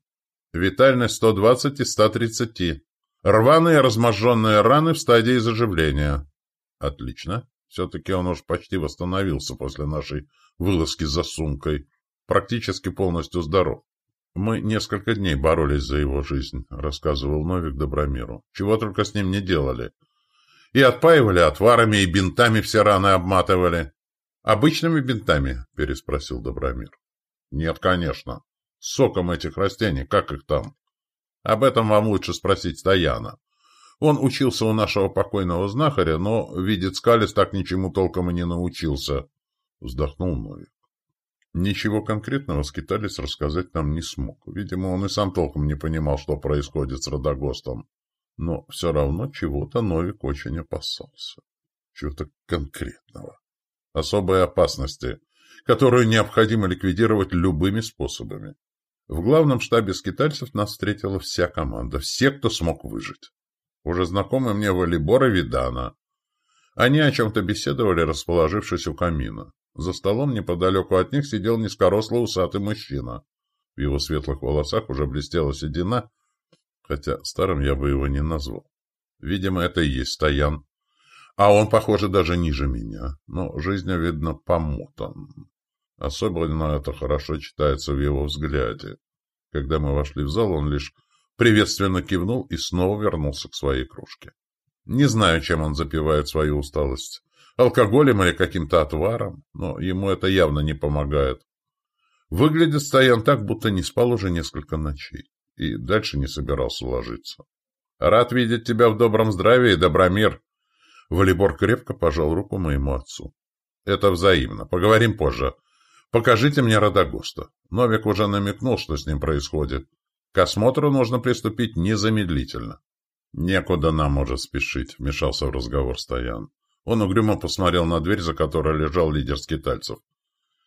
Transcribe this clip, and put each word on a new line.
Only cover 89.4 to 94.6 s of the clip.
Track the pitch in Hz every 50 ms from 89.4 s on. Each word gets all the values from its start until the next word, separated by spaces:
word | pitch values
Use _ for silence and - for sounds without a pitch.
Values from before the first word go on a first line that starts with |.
| _ _
Когда | - 76 69 69 78 76
мы | 73 71 69
вошли | 73 71 - - 73 73
в | 71
зал, | 78 110 117 98
он | 87 73 73 73
лишь | 71 71 71 - - _ _ _ _ _ _ _ _
Приветственно | - 113 117 104 107 98 - - - 98 95 92 90
кивнул | 87 - 98 87 87 104 123 123 -
и | - 85
снова | - - - 90 90 90 95 104 104
вернулся | 107 95 85 78 73 71 69 - - -
к | -
своей | - 71 69 65 65 64
кружке. | - - - - - - - - - - _ _ _ _ _